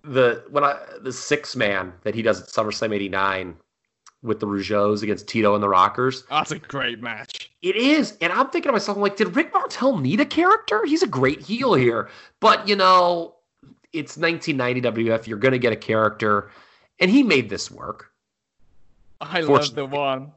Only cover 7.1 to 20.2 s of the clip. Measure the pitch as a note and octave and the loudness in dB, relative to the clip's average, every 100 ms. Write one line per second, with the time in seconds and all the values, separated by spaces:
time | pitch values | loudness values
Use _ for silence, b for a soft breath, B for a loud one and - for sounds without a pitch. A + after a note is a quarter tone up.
7.1 | G#2+ - - - _ F3 G3+ B3+ D#4 G#3+ | -12 -14 -16 -16 _ -4 0 2 2 0
8.1 | - E3+ G3 C#4 F4 D4+ A3+ - G3+ G3+ | -2 -2 0 -2 -2 -2 -2 -2 -2 -2
9.1 | G3 G#3+ A3 D#4+ F#4+ C5+ - C4 A3 B2+ | 0 -2 0 0 -2 -4 -2 0 0 0
10.1 | G#3+ D4 - F4+ A4 - G#3+ F#4 D#4+ F4 | 0 0 2 4 2 2 -2 0 0 0
11.1 | D3 E3+ D3+ D3 A3+ C4 D#3+ A#2+ A#2 - | 2 0 0 -6 -2 2 4 4 2 -6
12.1 | B B _ G#3+ G3 G3 G3 F#3 F#3 F3 | B B _ 4 4 0 2 6 6 6
13.1 | F3 E3 _ _ _ - _ _ D#3+ C#3+ | 0 -4 _ _ _ -20 _ _ -10 -10
14.1 | D3+ E3 E3 - C#3 B2 B2+ B2 A2 A2+ | -2 -2 -2 -4 -2 -2 0 -2 0 0
15.1 | A2+ A2+ G#2 C3 B2+ A#2+ G#2+ - A2 G#2+ | 0 -2 0 2 2 0 -2 -2 2 0
16.1 | G#2+ G#2+ G2+ - b b b b _ F#3 | 0 0 0 -2 b b b b _ 4
17.1 | C4 B3 C#3+ G#2+ F#2+ - - F2 - - | 4 4 2 0 -8 -10 -12 -14 -14 -18
18.1 | _ _ _ _ _ _ - - _ _ | _ _ _ _ _ _ -20 -20 _ _
19.1 | _ D3+ F3 D#3 C#3 D3 B2 C3+ C#3+ C#3 | _ -6 -2 4 4 2 -6 -6 -2 -2
20.1 | C3 | -4